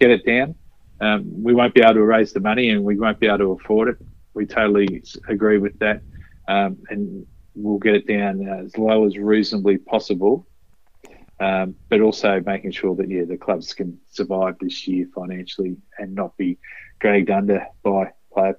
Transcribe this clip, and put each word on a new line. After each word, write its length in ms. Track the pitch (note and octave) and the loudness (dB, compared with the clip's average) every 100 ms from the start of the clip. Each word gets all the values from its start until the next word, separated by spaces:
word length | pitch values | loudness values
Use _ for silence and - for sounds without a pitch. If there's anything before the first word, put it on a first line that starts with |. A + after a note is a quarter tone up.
get 100 | B2 | 4
it 160 | A2 - | 4 2
down." 280 | A#2+ C#3+ E3 - - - - | 0 0 -6 -18 -20 -20 -4
Um, 420 | G#2+ G#2 G2 E2 | -2 -2 -4 -4
we 120 | A#2 | 2
won't 200 | A#2+ A#2+ | 4 6
be 80 | B2 | 6
able 120 | A2+ | 6
to 80 | A2 | 6
raise 300 | G#2+ A2+ G#2 | 4 4 2
the 80 | G2+ | 0
money, 300 | G#2 A2+ A#2+ | -2 0 0
and 120 | G#2 | 0
we 160 | G2+ G2+ | 0 0
won't 220 | A2 G#2 | -2 0
be 80 | A2 | 0
able 100 | G2+ | 2
to 140 | G2 | 0
afford 360 | F#2 - G#2+ A#2 | -2 0 0 0
it. 60 | A2+ - - - | -2 -12 -20 -14
We 120 | G#2+ G2+ | -8 -4
totally 560 | A#2+ G#2+ G2+ G2 F2 | 0 2 2 2 -2
s-, 140 | - - - | -12 -18 -8
agree 300 | G#2 G#2+ G#2 | -2 2 2
with 200 | G2+ - | 0 -2
that. 240 | G#2+ G#2+ - - - - - | -2 -4 -8 -20 -20 -18 -4
Um, 300 | G2 G2 F#2+ - | -2 -2 -4 -10
and 360 | G#2 G2+ F#2+ - - - | -8 -8 -10 -16 -20 -20
we'll 240 | G#2 G#2 G2+ | -8 -4 0
get 160 | A2 | 2
it 120 | G#2 - | 2 2
down, 420 | G#2 G2+ F#2+ G2 | -2 -2 -4 -6
uh, 160 | F#2+ | -8
as 120 | F#2+ - | -10 -4
low 300 | A2 A2 G#2 | 2 4 2
as 100 | G2 | 0
reasonably 640 | G#2 G#2+ G2 G#2+ G2 F#2+ | 2 2 2 0 0 0
possible, 680 | - A2+ - F#2 G2+ C#3+ - _ _ _ _ _ - - - - | -2 -4 -2 0 2 0 -2 _ _ _ _ _ -20 -20 -20 -6
um, 380 | F#2+ F#2+ F#2 F2+ - | -2 -2 -4 -8 -2
but 120 | G#2+ | 2
also 400 | A2 - G#2+ F#2+ | 2 2 0 0
making 280 | F2+ G2 F#2+ | -2 -6 -6
sure 220 | - F#2+ F2+ | -4 -4 -2
that, 120 | F#2 | -2
yeah, 160 | F#2 | -4
the 120 | E2+ F2+ | -4 -6
clubs 360 | - F2+ - | -4 -4 -6
can 260 | - F#2 E2+ _ | -10 -10 -10 _
survive 460 | - F#2+ F#2+ F#2 F2+ | -8 -6 -2 -4 -4
this 260 | F2+ - - | -10 -8 -6
year 200 | F2+ F2+ | -6 -6
financially 640 | F#2+ F2+ F#2 F2+ - F#2 F#2 - - | -10 -12 -12 -12 -8 -8 -8 -16 -16
and 160 | G2 | -12
not 220 | G2 - - | -8 -8 -6
be 220 | F2+ F2 - - - - | -6 -6 -12 -20 -20 -4
dragged 300 | G#2+ G2+ F#2 | 2 2 2
under 360 | G2 G2+ G2 - - | 0 0 -2 -2 -6
by 300 | G#2 G2 F#2 - _ | -2 -2 -2 -8 _
player 240 | G2+ G2 | -2 -2